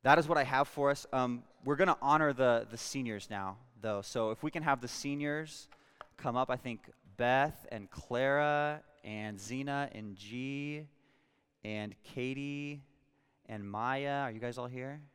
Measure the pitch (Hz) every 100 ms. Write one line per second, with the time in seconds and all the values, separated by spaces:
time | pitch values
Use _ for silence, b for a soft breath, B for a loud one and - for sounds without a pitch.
0 | 131 151 151 160 131 131 143 - 143 139
1 | - 131 127 120 - _ 135 143 185 156
2 | 135 151 151 127 127 117 107 113 - 139
3 | 123 104 - 101 95 104 - 113 110 101
4 | 98 123 110 113 151 170 156 135 123 -
5 | 143 143 147 151 156 - - B B B
6 | B - 139 120 131 123 127 113 - -
7 | - - 120 131 147 - - 113 98 -
8 | - 120 135 139 147 147 147 151 - _
9 | - 107 107 98 101 127 139 139 143 107
10 | 107 95 104 120 131 139 147 147 151 _
11 | b b b b b _ 107 107 104 -
12 | - - 127 135 143 143 143 147 139 _
13 | _ _ _ _ - 110 101 104 120 135
14 | 139 139 135 110 120 120 123 127 131 147
15 | 147